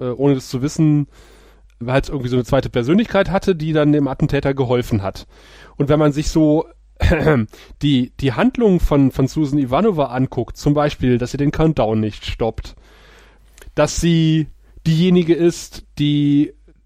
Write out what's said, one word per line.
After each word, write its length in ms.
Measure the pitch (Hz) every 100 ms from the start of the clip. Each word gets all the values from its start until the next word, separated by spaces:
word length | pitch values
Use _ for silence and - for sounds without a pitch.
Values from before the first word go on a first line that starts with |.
äh, 60 | 127
ohne 280 | 120 143
das 140 | 131 -
zu 120 | 127
wissen, 460 | 143 - 156 147 143 - - - - _ - - 120
halt 220 | 135 -
irgendwie 200 | 147 120
so 60 |
eine 100 | 127
zweite 240 | 117 135 120
Persönlichkeit 640 | 123 120 196 226 196 185
hatte, 240 | 190 -
die 180 | 165 160
dann 200 | 156 147
dem 160 | 147 135
Attentäter 440 | - 151 139 139
geholfen 500 | 139 123 123 120 107
hat. 240 | 98 - - - - - - -
Und 120 | 139
wenn 120 | 151
man 100 | 151
sich 180 | 143 -
so 360 | 160 151 156 - - _ -
<clears throat> 480 | - 160 147 139 107 - - -
die, 280 | 147 131 123 -
die 140 | 139
Handlung 480 | 117 240 247 220 175
von, 320 | - 147 131
von 160 | - 135
Susan 320 | 160 143 147
Ivanova 460 | 123 139 220 160 135
anguckt, 500 | 123 131 - 113 -
zum 180 | 147
Beispiel, 440 | 147 147 - 127 120
dass 120 | 123
sie 60 | 135
den 160 | 143
Countdown 480 | - 160 147 110 110
nicht 260 | 107 - -
stoppt, 480 | - 117 - - - _ - - - - _ _ - - -
dass 240 | 147 -
sie 480 | 170 165 156 156 147 - _ -
diejenige 500 | 156 160 185 180 165
ist, 500 | 175 170 - - - - -
die 540 | 147 147 147 143 151 - _ _